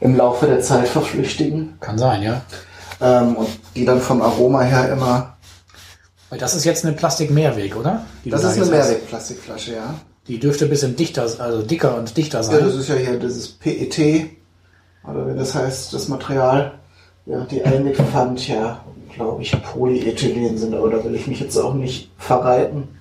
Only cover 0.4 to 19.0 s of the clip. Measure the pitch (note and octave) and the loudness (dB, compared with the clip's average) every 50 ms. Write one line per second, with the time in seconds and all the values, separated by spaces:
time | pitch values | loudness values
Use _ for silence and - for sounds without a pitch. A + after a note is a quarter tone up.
0.4 | D#3 D3 B2+ B2+ - - C#3 B2+ A#2+ B2 - D#3+ - - - - - - - - | 2 4 4 4 2 2 2 2 2 2 0 0 0 0 -2 -2 -2 -2 -2 -2
1.4 | D#3 D3 D#3 D#3+ D#3 D#3 - - - - G#2+ A2 B2 C3 A2+ G#2 G2+ G#2+ A#2+ C3 | -2 -2 -2 -4 -4 -6 -10 -14 -10 -6 -4 0 2 2 2 0 0 -2 -4 -4
2.4 | C3 - - - - - - - - - - - B2+ B2+ B2+ B2 A#2+ A#2+ A#2+ A2 | -6 -10 -16 -18 -18 -20 -20 -20 -18 -18 -8 0 2 4 6 6 4 4 2 0
3.4 | A2+ - - - - - - B2+ B2 B2 B2+ B2 A#2+ - C3 A#2+ A2+ A#2 A2+ A#2+ | -2 -4 -6 -8 -14 -12 -6 -2 2 2 2 2 2 2 2 2 2 2 4 4
4.4 | B2 B2+ C#3 C3+ B2 B2+ C3+ B2+ B2 C3 C3+ C3+ B2+ B2 B2 B2+ B2+ - - - | 4 4 4 4 4 4 4 2 2 2 0 0 0 2 0 0 0 -4 -10 -20
5.4 | _ - - - _ _ _ - - - - _ _ _ _ _ _ - - A#2 | _ -20 -20 -20 _ _ _ -20 -20 -20 -20 _ _ _ _ _ _ -14 -12 -8
6.4 | B2+ B2 B2+ E3+ C#3 E3 D#3+ - - D#3+ D3 - - D#3+ D3+ - D#3 C#3 C#3+ D3 | -6 -4 -2 0 0 0 0 0 0 -2 -2 0 0 0 0 0 0 2 4 4
7.4 | D#3 D3 A#2+ G#2+ G2 G2 G#2 G#2+ A#2+ D3+ G3 A3+ - - - - - B2+ A#2 D3 | 4 4 2 0 -4 -6 -4 -2 -2 0 -2 -2 -4 -8 -16 -14 -8 -4 -2 0
8.4 | F3 F#3 - - F#3+ F3 D#3+ D3+ C3+ A2+ A2+ A2 - - - A2+ - - B2 - | 2 2 2 2 2 4 4 4 4 4 2 -2 -4 -8 -12 -12 -10 -12 -14 -14
9.4 | - - A2+ A2+ - B2 A#2 A2 A2 B2 D#3 D#3 - - _ _ _ - B2 A2+ | -14 -14 -14 -12 -10 -10 -10 -10 -8 -10 -12 -12 -14 -20 _ _ _ -10 -8 -2
10.4 | B2 C#3+ C#3+ - D#3 D3 D3+ C#3 C#3 B2+ A#2+ - E3+ D#3+ - - A#2+ A#2 A2+ - | 0 0 2 2 2 2 2 2 0 0 0 0 -2 -2 -2 -4 -4 -4 -4 -4
11.4 | B2 A#2+ A#2 A2+ G#2+ G#2+ - - - C3+ B2 A#2 A2+ A2+ - - D3+ - - A#2 | -4 -4 -2 -2 -2 -2 -2 2 2 2 2 0 -4 -6 -2 -2 -2 -2 -2 -4
12.4 | A2 A2 A2 D3+ C#3+ C3+ B2+ C3+ C3+ - D3 B2+ B2+ B2+ B2 A#2 A#2+ B2 B2 A#2+ | -2 2 4 4 4 4 2 0 -2 -2 0 0 0 0 -2 -2 -4 -4 -6 -6
13.4 | - - - _ - D#3+ - - - B2+ - - D#3 D3+ D#3 E3 D#3+ - - - | -10 -12 -12 _ -4 -4 -4 -2 -4 -4 0 2 4 4 4 4 0 -2 -10 -18
14.4 | _ _ _ _ _ _ _ _ _ _ _ _ - - - C#3 C3 B2+ C3 C3+ | _ _ _ _ _ _ _ _ _ _ _ _ -14 -10 -6 -6 -4 -4 -4 -4
15.4 | C3 - - D3+ - C3+ C3 - - - - C3+ - - C#3 C3 - - D3 C3+ | -4 -4 -2 -2 -2 -2 -4 -6 -8 -8 -8 -8 -6 -6 -6 -6 -4 -4 0 2
16.4 | C3 B2+ C3 C#3 - C3 - - - _ _ _ _ _ _ _ - - - B2+ | 4 4 4 4 2 0 -4 -14 -20 _ _ _ _ _ _ _ -12 -8 -6 -6
17.4 | B2+ - - C3+ - C#3 C3 C3+ C#3 C#3 C3+ - C#3 - - C3 B2 B2 B2+ B2+ | -6 -4 -4 0 2 2 2 2 2 2 2 2 2 2 2 0 0 0 -2 -4
18.4 | - - B2 A2 A2 A#2 A#2+ - - - - - | -4 -4 -4 -2 -2 -4 -6 -8 -16 -20 -20 -20